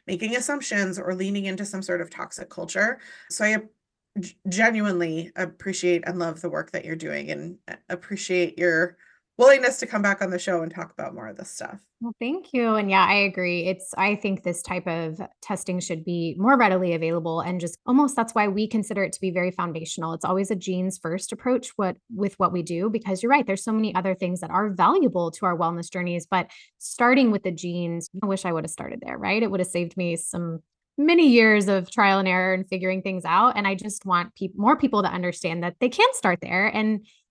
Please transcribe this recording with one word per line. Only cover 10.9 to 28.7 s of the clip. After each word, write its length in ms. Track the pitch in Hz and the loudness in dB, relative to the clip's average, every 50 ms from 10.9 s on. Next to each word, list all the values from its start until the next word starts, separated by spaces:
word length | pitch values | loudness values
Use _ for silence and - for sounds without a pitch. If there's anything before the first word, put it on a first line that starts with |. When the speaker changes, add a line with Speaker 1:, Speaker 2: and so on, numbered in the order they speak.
| _ | _
Speaker 1:
about 220 | - - - 180 | -10 -10 -10 -10
more 120 | - - 110 | -12 -14 -14
of 80 | 196 | -14
this 140 | - - - | -14 -16 -16
stuff. 320 | - - - - - 202 _ _ _ _ | -14 -12 -12 -12 -14 -16 _ _ _ _
Speaker 2:
Well, 120 | 233 233 214 - | -10 -10 -8 -6
thank 340 | 233 240 294 381 359 - - | -6 -4 -4 -6 -8 -4 -2
you. 220 | 254 240 226 220 | 0 2 2 2
And 120 | 214 208 196 | 2 2 4
yeah, 160 | 196 190 185 | 4 6 6
I 120 | 180 196 | 6 4
agree. 500 | 202 202 196 185 196 180 175 175 175 165 | 4 2 2 0 -2 -2 0 0 0 -2
It's, 260 | 185 190 185 - - - - | -2 -4 -4 -6 -10 -4 0
I 160 | 190 202 208 | 0 0 0
think 280 | 208 - 208 196 185 - | 0 0 -2 -2 -2 -2
this 180 | 180 170 - | -4 -4 -4
type 240 | - - 180 180 180 | -6 -6 -6 -6 -4
of 340 | 180 165 165 165 160 160 165 - - _ _ | -4 -4 -4 -4 -6 -8 -10 -12 -14 _ _
testing 380 | - - 208 185 - - 180 180 | -8 -8 -6 -6 -4 -4 -4 -4
should 260 | 180 - 170 160 160 | -4 -4 -6 -6 -4
be 300 | - 175 170 165 165 151 170 | -4 -4 -2 -2 -4 -2 0
more 180 | 190 240 277 | 2 4 4
readily 380 | 262 240 202 190 185 185 180 170 | 6 4 4 4 2 2 0 0
available 460 | 165 165 160 165 170 160 165 160 165 | 0 0 0 -2 -2 -2 -2 -2 -2
and 200 | - 170 180 180 | -2 -2 -4 -4
just 200 | 165 170 - - _ - | -4 -6 -8 -8 _ 2
almost 280 | 240 269 294 269 277 | 4 4 4 4 2
that's 200 | - 226 226 - | 0 -2 0 0
why 120 | 226 208 208 | 0 0 2
we 200 | 190 208 214 208 | 2 -2 -2 0
consider 360 | - 220 202 - 214 202 196 | 0 -2 -2 -2 -2 -2 -2
it 80 | 180 185 | -2 -2
to 60 | - | -4
be 120 | - 190 | -4 -2
very 180 | 170 180 180 185 | -2 0 -2 -2
foundational. 640 | 180 - 180 175 156 160 160 160 - - 165 165 165 | -2 -4 -6 -4 -4 -8 -8 -8 -8 -6 -6 -6 -6
It's 120 | 165 - | -4 -4
always 260 | - 185 190 196 190 | -2 0 0 0 -2
a 40 | 226 | -4
genes 440 | 185 180 - 185 180 185 190 185 - | -6 -4 -4 -4 -2 -2 -4 -4 -6
first 320 | - 165 165 190 - - | -6 -6 -6 -6 -6 -8
approach 380 | - - - 254 254 247 254 - - - | -12 -6 -2 -2 0 0 -2 -6 -6 -4
what, 200 | 202 185 - - _ _ 233 | -4 -4 -4 -6 _ _ -6
with 240 | 190 202 196 - _ | -4 -4 -4 0 _
what 160 | 190 170 175 | 0 0 2
we 80 | 180 | 0
do, 300 | 165 170 175 165 185 226 | -4 -2 -4 -2 -2 -2
because 320 | 208 226 226 196 190 185 - | -2 -2 -2 -4 -4 -2 0
you're 80 | 233 | 2
right, 160 | 269 294 262 220 | 2 2 2 0
there's 160 | 196 196 - | -4 -4 -2
so 80 | 233 | -2
many 240 | 220 220 220 214 - | 0 0 0 0 0
other 180 | 180 180 190 185 | 0 0 0 -2
things 260 | 185 196 180 180 175 | -2 -2 -4 -4 -4
that 100 | - 160 | -6 -2
are 180 | - 185 208 214 | 0 0 0 0
valuable 640 | 196 175 180 190 294 392 330 233 - 180 175 165 | 2 4 4 6 6 6 4 4 2 2 0 0
to 160 | 160 - - 185 | -2 -2 0 0
our 100 | 175 160 | 0 2
wellness 340 | 170 165 170 170 170 - | 0 0 0 -2 -6 -6
journeys, 360 | - 185 175 175 175 175 156 _ | -6 -4 -4 -2 -4 -4 -4 _
but 240 | 190 185 170 - - - - _ _ _ | 0 0 0 -2 -8 -20 -20 _ _ _
starting 540 | - - - - 247 240 254 269 269 233 | -14 -12 -2 2 4 4 6 6 6 4
with 100 | 214 196 | 4 2
the 100 | - 185 | 0 -4
genes, 600 | 175 160 - 175 170 175 175 170 170 170 165 - - 190 | -6 -4 -8 -6 -4 -4 -4 -4 -4 -6 -8 -10 -10 -8
I 60 | 196 202 | -4 -2
wish 180 | 196 190 - | -2 -2 -2
I 60 | 185 | -2
would 140 | 170 160 156 | -2 -2 -4
have 60 | 160 | -6